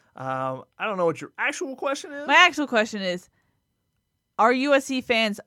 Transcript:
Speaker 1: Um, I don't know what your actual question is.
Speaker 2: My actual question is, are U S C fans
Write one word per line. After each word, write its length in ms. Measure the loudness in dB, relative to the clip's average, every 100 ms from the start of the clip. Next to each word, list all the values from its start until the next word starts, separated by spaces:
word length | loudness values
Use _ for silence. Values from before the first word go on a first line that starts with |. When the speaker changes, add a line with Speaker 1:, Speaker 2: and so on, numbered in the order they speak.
| _ -12
Speaker 1:
Um, 480 | -6 -4 -4 -6 -12 -8
I 80 | -6
don't 120 | 0
know 80 | 0
what 140 | 0
your 100 | -10 -4
actual 380 | -4 -4 -8 -6
question 360 | -6 -6 -8
is. 140 | -10 2
Speaker 2:
My 80 | 6
actual 320 | 6 4 -2
question 340 | 0 0 -4
is, 280 | -6 -6 _ _ _ _ _ _ _ _ _ _ _ 2
are 140 | 4
U 220 | 4 4
S 120 | 2 2
C 160 | -6
fans 380 | 0 0 0 -4